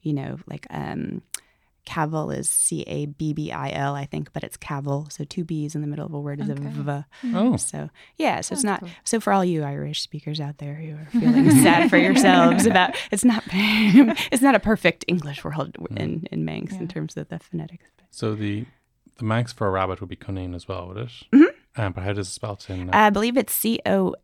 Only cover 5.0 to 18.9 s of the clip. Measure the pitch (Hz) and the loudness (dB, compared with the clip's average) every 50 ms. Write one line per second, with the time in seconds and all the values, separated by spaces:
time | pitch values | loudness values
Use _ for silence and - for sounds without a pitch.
5 | 151 147 - - 147 143 - - 175 160 170 156 151 147 156 147 151 147 147 151 | -6 -10 -10 -12 -12 -10 -8 -8 -6 -6 -6 -6 -6 -6 -6 -6 -6 -6 -6 -8
6 | 147 - 156 143 143 147 143 147 147 147 143 139 143 143 147 147 143 143 143 143 | -8 -8 -8 -8 -8 -8 -8 -6 -6 -6 -6 -6 -8 -8 -8 -6 -6 -6 -6 -6
7 | 151 _ _ - - 247 233 180 208 254 220 - - - - - 147 151 _ _ | -8 _ _ -10 -6 -4 -2 0 2 2 0 0 -4 -6 -8 -10 -12 -12 _ _
8 | - _ _ _ 320 262 160 - - - - 185 - 214 196 - 190 175 165 - | -20 _ _ _ -2 -2 0 -2 -4 -6 -4 -2 -2 -2 -2 -4 -6 -12 -18 -14
9 | _ - - 226 - 208 202 196 185 180 170 156 151 143 143 143 147 147 151 - | _ -4 -4 -2 0 2 2 2 2 2 0 -2 -4 -4 -6 -6 -8 -8 -8 -8
10 | - - - 147 _ 151 151 156 147 143 143 _ 147 143 143 151 160 156 151 151 | -10 -10 -12 -12 _ -8 -8 -6 -8 -8 -10 _ -12 -12 -12 -12 -12 -12 -12 -14
11 | - - - 240 208 240 226 262 - - 302 131 - 180 170 170 - - - 175 | -14 -2 -2 2 4 6 6 8 8 8 8 8 8 8 6 6 6 6 6 6
12 | 175 - - 262 - 190 180 180 170 - - - 190 226 190 190 180 - - - | 6 6 6 6 6 8 8 8 6 6 6 6 4 6 6 6 4 4 0 -6
13 | - - - 196 - 247 226 214 - - - 190 208 214 214 220 220 208 180 247 | -6 -4 -4 2 4 4 4 2 -2 -4 -2 -2 0 2 2 4 4 8 10 10
14 | 285 226 - - - - - 240 254 277 262 196 - 208 220 - - 175 170 _ | 8 8 4 -2 -4 -2 0 4 4 6 6 4 4 2 0 2 2 0 0 _
15 | - - 175 185 151 147 143 - - 160 147 156 139 - - - - - - - | -4 -4 -2 -2 -2 -6 -10 -10 -10 -8 -6 -6 -6 -8 -8 -12 -12 -10 -6 -6
16 | - 76 - 165 160 - - 160 160 160 - - - - 196 185 170 165 185 165 | -4 -4 -4 -6 -8 -8 -6 -6 -6 -6 -6 -8 -10 -10 -10 -10 -12 -10 -8 -8
17 | 151 160 - 156 151 _ 165 165 _ _ - 165 156 160 170 - _ _ _ _ | -10 -8 -10 -12 -12 _ -12 -14 _ _ -10 -10 -10 -10 -16 -20 _ _ _ _
18 | _ _ _ - - 110 107 104 107 104 101 104 120 - _ _ _ _ | _ _ _ -8 -6 -6 -4 -4 -4 -6 -4 -6 -8 -12 _ _ _ _